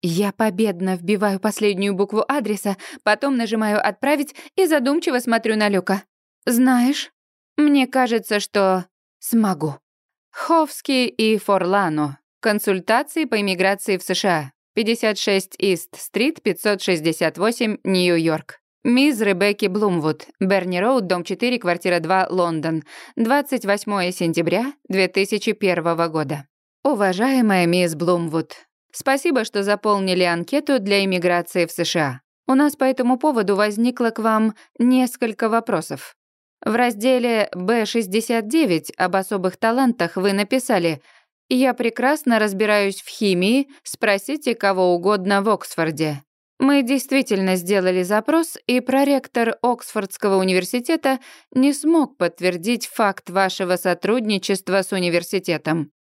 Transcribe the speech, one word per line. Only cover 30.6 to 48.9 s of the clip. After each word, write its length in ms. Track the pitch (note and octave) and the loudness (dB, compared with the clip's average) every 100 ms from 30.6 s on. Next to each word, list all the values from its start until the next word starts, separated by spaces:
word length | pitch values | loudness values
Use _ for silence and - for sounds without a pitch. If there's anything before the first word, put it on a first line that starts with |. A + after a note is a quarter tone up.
| D4+ C4+ | 0 -2
для 260 | G3 G3+ | 2 0
иммиграции 640 | G3 F3+ F3 F3 E3+ F#3 E3+ | 2 0 2 0 -2 -2 -2
в 60 | |
С 120 | - | -2
Ш 160 | E3+ F3 | -4 0
А. 200 | D3 B2+ _ _ - | -2 -4 _ _ 0
У 80 | |
нас 220 | C4 D4 C#4+ | 2 2 2
по 80 | |
этому 340 | C4 C4 B3 B3+ | 0 2 0 2
поводу 380 | D#4 B3 G3 G3 | 2 0 0 2
возникло 540 | G#3 G#3 A#3 B3 A#3 | 0 2 -2 0 -2
к 100 | A3+ | 0
вам 340 | A3+ A3 A3 G#3+ - _ | 0 2 0 -2 -20 _
несколько 720 | A#3+ B3+ B3+ - A#3 G#3 A3+ | 2 4 2 -2 -6 -2 0
вопросов. 640 | A3+ A3+ F#3+ D#3+ C#3+ - - _ _ _ _ | 0 0 -4 -4 -10 -12 -20 _ _ _ _
В 100 | - | -2
разделе 760 | A3+ B3 G#3 A#3+ B3+ A#3+ A3+ G3+ | 2 0 2 2 2 2 0 -2
Б 300 | F3+ F#3 A#3 | -2 0 0
шестьдесят 600 | G#3 A3+ F#3+ G3+ A3 A#3 G#3+ | 0 -2 0 -2 0 -2 0
девять 440 | D#4+ C#4 E3 - - | 2 2 0 -2 -4
об 200 | F3+ F#3+ | 0 0
особых 400 | F#3+ G3+ F#3 F3+ | -2 -2 -4 -2
талантах 600 | A3+ A#3+ C4 A#3 E3+ F#3+ | 0 2 2 2 -2 0
вы 160 | G3 | 0
написали: 720 | G3 G#3 C4 - G#3+ E3+ D3+ _ _ _ _ _ | 0 0 -2 0 0 0 -4 _ _ _ _ _
«Я 260 | B3+ C4 | 0 2
прекрасно 640 | B3 A#3 A3+ B3+ D4+ - A3+ | 0 -4 0 0 0 2 2
разбираюсь 640 | G#3+ G3 G#3+ G#3 G3+ G3 | 2 0 2 2 2 -4
в 60 | - | -12
химии, 600 | - G#3 F3+ F#3 B3+ C#4 - | -2 0 2 2 2 0 -8
спросите 720 | - - A3+ G3+ - D4 C4+ | -16 -4 0 0 -2 -6 -4
кого 400 | A3+ G3 F#3+ F3+ | -2 0 2 2
угодно 480 | F3 F3 G#3 F#3 G3+ | 2 2 0 2 0
в 60 | G3 | 2
Оксфорде». 720 | G#3 - - D#3+ D3 D#3 D3 _ _ _ _ | -2 -2 -4 -2 0 -4 -4 _ _ _ _
Мы 220 | C4 C#4+ | 2 2
действительно 720 | A#3+ C4+ - C4+ B3+ G3+ F#3+ | 2 -2 0 -2 0 0 2
сделали 480 | F#3 F3 G3+ F#3 F#3 | 0 2 2 2 0
запрос, 560 | F3+ G#3 G#3+ D#4+ E4 - - | 0 0 2 0 0 -8 -2
и 140 | B3 | -2
проректор 760 | B3 | 0